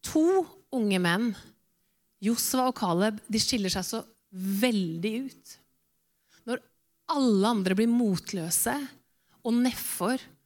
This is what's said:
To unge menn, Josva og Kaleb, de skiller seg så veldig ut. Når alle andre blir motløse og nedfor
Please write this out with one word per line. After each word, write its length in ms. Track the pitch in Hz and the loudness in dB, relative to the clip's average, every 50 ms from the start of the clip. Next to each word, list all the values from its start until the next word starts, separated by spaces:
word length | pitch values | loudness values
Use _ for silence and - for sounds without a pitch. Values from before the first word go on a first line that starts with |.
| - - | -10 0
To 160 | - 311 311 339 381 381 339 - - - _ _ | 2 2 4 4 4 2 0 -2 -8 -20 _ _
unge 260 | - 262 220 208 190 185 | -4 -2 0 2 2 2
menn, 260 | 180 170 170 196 233 240 196 - - - _ _ _ _ _ _ _ _ _ _ _ _ _ _ | 2 2 2 2 0 -2 -4 -6 -14 -20 _ _ _ _ _ _ _ _ _ _ _ _ _ _
Josva 460 | 190 208 233 233 - - - 262 254 262 | -2 -2 0 0 -2 0 0 2 2 0
og 60 | 247 - | 0 0
Kaleb, 400 | 240 185 170 175 196 220 214 208 - - | 0 0 2 2 2 0 0 -4 -8 -4
de 140 | 208 220 | -2 -2
skiller 280 | - - - 185 202 185 180 | 0 0 -2 -2 -2 -2 -2
seg 100 | 196 185 | -4 -4
så 160 | - - 226 226 - _ _ _ _ | -6 -8 -8 -10 -12 _ _ _ _
veldig 800 | - 185 185 196 196 196 226 254 226 202 185 165 160 165 170 220 220 240 269 262 | -12 -8 -4 -4 -2 0 0 2 2 0 0 -2 -4 -4 -4 -4 -4 -4 -8 -8
ut. 260 | - - _ - - _ _ _ _ _ _ _ _ _ _ _ _ _ _ _ _ _ _ 233 | -14 -18 _ -20 -20 _ _ _ _ _ _ _ _ _ _ _ _ _ _ _ _ _ _ -6
Når 160 | 240 - _ _ _ _ _ _ _ _ _ - | -6 -6 _ _ _ _ _ _ _ _ _ -2
alle 400 | 330 285 269 247 214 190 196 220 | 0 2 4 4 4 4 4 4
andre 240 | 240 208 185 185 190 190 | 2 2 0 0 2 2
blir 140 | 220 233 | 2 2
motløse 800 | 233 240 247 214 190 165 - - - 185 160 175 170 - - 226 247 285 277 254 - - _ _ _ _ _ _ _ _ _ | 2 2 2 2 0 -2 -4 -6 -8 -6 -4 -2 -2 -2 0 -2 -2 -4 -6 -10 -14 -20 _ _ _ _ _ _ _ _ _
og 80 | 233 226 240 | 0 0 2
nedfor 560 | 247 254 240 - - - - - 180 202 254 262 - - - _ _ | 2 0 0 -2 -8 -8 -6 -4 -2 -2 -2 -2 -6 -12 -20 _ _